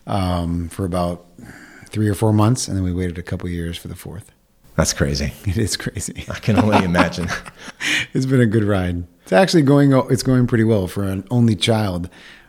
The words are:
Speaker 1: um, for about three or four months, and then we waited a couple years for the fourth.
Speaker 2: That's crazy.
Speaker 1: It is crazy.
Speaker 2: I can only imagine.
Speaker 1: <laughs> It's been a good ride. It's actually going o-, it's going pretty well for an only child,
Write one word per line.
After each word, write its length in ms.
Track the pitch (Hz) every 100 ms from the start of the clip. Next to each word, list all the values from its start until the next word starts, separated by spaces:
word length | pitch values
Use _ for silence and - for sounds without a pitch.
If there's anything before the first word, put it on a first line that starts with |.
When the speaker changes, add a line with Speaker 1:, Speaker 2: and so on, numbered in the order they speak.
| -
Speaker 1:
um, 640 | 104 92 90 85 85 82
for 160 | - 95
about 400 | 90 87 85 - - - - - - -
three 180 | 107 107
or 80 | 98
four 160 | 110
months, 380 | 107 107 127 -
and 80 | 98
then 80 | 90
we 80 |
waited 240 | 87 90 85
a 60 |
couple 260 | - 92 90
years 280 | 85 85 85
for 120 | 90
the 60 | 92
fourth. 360 | - 82 - _ _ _ _ -
Speaker 2:
That's 180 | -
crazy. 380 | - 71 71 71 - 98
Speaker 1:
It 100 | 90
is 220 | 104 -
crazy. 480 | - 98 - - -
Speaker 2:
I 80 | -
can 180 | - 101
only 260 | 107 104
imagine. 440 | 92 87 - - 87
Speaker 1:
<laughs> 40 | - - - - - - - -
It's 140 | - 131
been 160 | 135
a 60 | 117
good 160 | 110
ride. 400 | 104 98 90 87 87 _
It's 120 | -
actually 280 | 190 190 170
going 320 | 135 143 143
o-, 140 | 131 -
it's 160 | 127
going 240 | 127 127 123
pretty 160 | 117
well 240 | 110 107 90
for 160 | 101
an 240 | 98 95 -
only 260 | 123 117 107
child, 540 | - 110 104 87 87 - - -